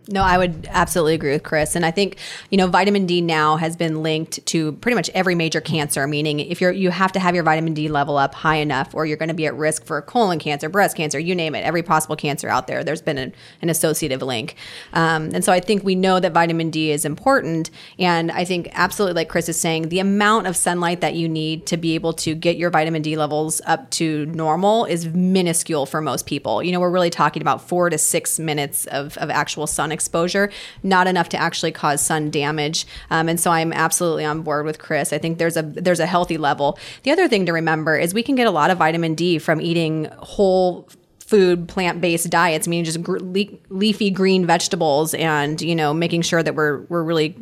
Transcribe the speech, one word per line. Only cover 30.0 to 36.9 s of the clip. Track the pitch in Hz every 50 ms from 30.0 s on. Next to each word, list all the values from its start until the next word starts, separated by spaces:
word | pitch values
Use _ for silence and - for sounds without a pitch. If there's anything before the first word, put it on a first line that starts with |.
| - - - 165 170 180 - 196 202 202 - - - - - - -
not | 190 190 185 180
enough | 185 185 175 170 -
to | - -
actually | 156 170 - - - 160 156
cause | - - 147 143 151
sun | - - 165 156 151 151
damage. | 151 151 143 143 156 156 147 151 160 - - - - - - -
Um, | 160 165 165 165
and | 170 165
so | - 180
I'm | 170 165 160 165 156
absolutely | 139 160 165 - - 180 170 160 147 156
on | 151 147 160
board | 156 156 143 147 147
with | 156 151 -
Chris. | - - 160 147 147 -
I | 147 147
think | 165 165 170 165
there's | 165 165 160 160
a, | 160
there's | 151 - - 175 180 175 165
a | 160
healthy | 175 190 175 175 170 170 156
level. | 156 139 147 - 143 143 - - - -